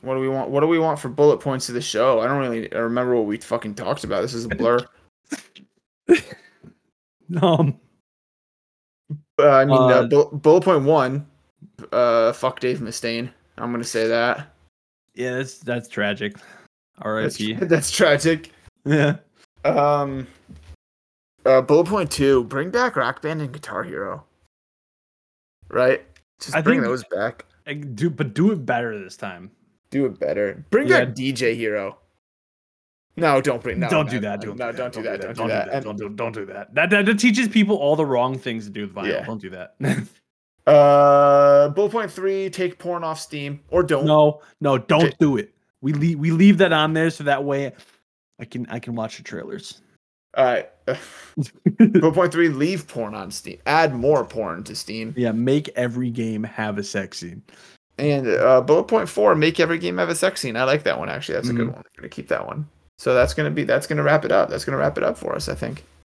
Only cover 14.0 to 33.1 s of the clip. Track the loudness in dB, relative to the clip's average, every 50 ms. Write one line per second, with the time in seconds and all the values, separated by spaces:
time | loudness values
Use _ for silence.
14 | 0 0 2 2 2 0 0 -2 -6 _ _ _ _ _ _ _ _ _ _ _
15 | _ _ _ -8 -6 -4 -4 -4 -6 -8 -10 -14 -8 -6 -6 -6 -6 -10 -6 -4
16 | -4 -4 -4 -4 -6 -8 -10 -12 -20 -20 -20 -20 _ _ _ _ _ _ _ _
17 | -8 -6 -4 -2 -4 -4 -4 -4 -6 -6 -4 -4 0 0 0 0 0 -2 0 2
18 | 4 4 4 4 2 0 0 0 -4 -16 _ _ _ -20 _ _ _ 0 2 4
19 | 4 2 0 -2 _ _ _ _ _ _ _ _ -2 0 2 2 2 2 2 0
20 | -2 -4 -6 -10 -10 -12 _ _ _ _ -20 -20 -20 -20 -20 _ _ _ _ _
21 | _ _ _ _ _ _ _ _ _ 4 4 4 6 6 4 4 4 4 0 -2
22 | -2 -2 -2 0 2 4 4 4 2 0 -6 -6 -6 -2 -2 0 -2 0 0 -2
23 | -2 -2 -4 -6 -6 -6 -6 -6 -6 -8 -10 -14 -14 -10 -8 -8 -8 -8 -8 -8
24 | -8 -8 -10 -12 -14 _ _ _ _ _ _ _ _ _ _ _ _ _ _ _
25 | _ _ _ _ _ _ _ _ _ _ _ _ _ -8 -2 0 2 2 2 0
26 | -4 _ _ _ _ _ _ _ -14 -4 -4 0 2 2 2 2 2 -2 -4 -4
27 | -6 _ -6 -4 -4 -4 -6 _ -20 _ _ _ _ -12 -12 -10 -10 -12 -6 -4
28 | -2 -4 -2 -2 -6 -6 -2 2 2 2 2 0 -2 -4 -4 -4 -2 -6 -8 -10
29 | -12 -16 -16 -14 -12 -12 -12 -14 -18 -20 _ _ _ _ _ _ _ _ -4 -2
30 | -2 -2 -4 -4 -4 -4 -2 -2 -2 -4 -4 -10 -10 _ 0 0 2 4 2 2
31 | 2 0 -4 -6 -6 -6 -4 -2 -2 -2 -2 -2 -4 -4 -4 -4 -6 -8 -12 _
32 | _ _ _ _ _ _ _ _ _ _ _ _ _ _ _ _ _ _ _ _
33 | _ _